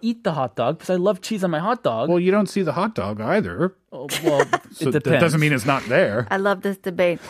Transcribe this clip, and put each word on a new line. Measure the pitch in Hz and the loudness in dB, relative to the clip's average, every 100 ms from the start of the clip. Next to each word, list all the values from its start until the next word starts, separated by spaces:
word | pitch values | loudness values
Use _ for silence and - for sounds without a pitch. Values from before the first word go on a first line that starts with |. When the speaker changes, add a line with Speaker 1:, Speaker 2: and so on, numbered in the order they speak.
Speaker 1:
eat | 226 233 | -4 -4
the | 190 | -4
hot | 151 127 - | -2 -4 -2
dog, | 117 160 | -2 -2
'cause | - | -2
I | 185 | 0
love | 185 190 | 2 0
cheese | - 214 | -4 -4
on | 185 | -2
my | 151 | -2
hot | 190 247 | -2 -2
dog. | 135 113 143 | -2 -2 0
Speaker 2:
Well, | 175 | 2
you | 180 | 4
don't | 202 196 | 2 0
see | 202 | 0
the | 170 135 | -2 -2
hot | 214 220 | -2 -2
dog | 98 104 | -6 -4
either. | 110 196 101 87 180 - _ | 0 0 0 -2 -4 -4 _
Speaker 1:
Oh, | 139 139 - | -14 -8 -2
well, | 160 143 - - | 2 2 2 0
Speaker 2:
<laughs> | - | -4
So | - 143 | -4 0
Speaker 1:
it | 147 | 0
Speaker 2:
that | 143 | 2
Speaker 1:
depends. | 151 | 4
Speaker 2:
doesn't | 165 156 | 4 4
mean | 151 | 2
it's | 135 123 | 2 0
not | 135 107 | 0 2
there. | 143 151 107 117 | 2 2 0 -2
Speaker 3:
I | 196 | 0
love | 196 190 | 0 0
this | 196 196 | -4 -6
debate. | 190 175 180 160 | -6 0 0 0